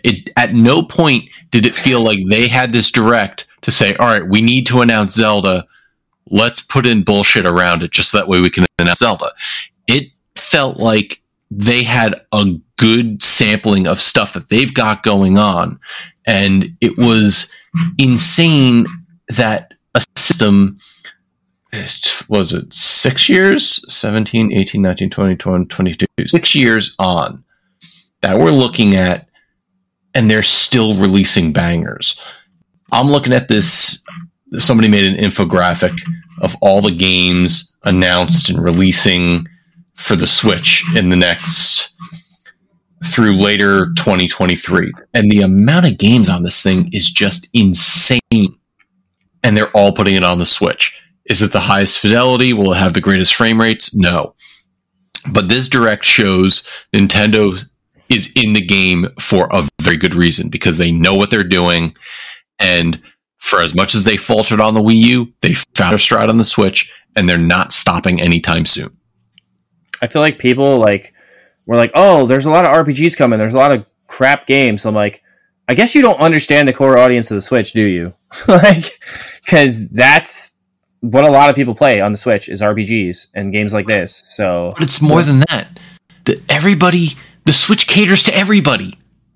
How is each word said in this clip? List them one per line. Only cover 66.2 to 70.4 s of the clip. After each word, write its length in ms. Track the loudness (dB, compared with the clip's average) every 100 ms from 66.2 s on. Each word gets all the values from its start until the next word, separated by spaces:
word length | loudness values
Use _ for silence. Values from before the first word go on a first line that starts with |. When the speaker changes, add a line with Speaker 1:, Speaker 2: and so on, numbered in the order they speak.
| 2
Speaker 1:
on 80 | 2
the 60 |
Switch, 480 | 2 0 0 -2 -8 -14 _ -2
and 140 | 0
they're 80 | 0
not 340 | 0 0 0
stopping 480 | -2 -2 -2 -2 -2
anytime 460 | 0 -2 -2 -2 -2
soon. 320 | -4 -8 _ _ _ _ _ _ _ _ _ -20 -10
Speaker 2:
I 60 | -6
feel 140 | 0
like 180 | -2
people, 400 | 0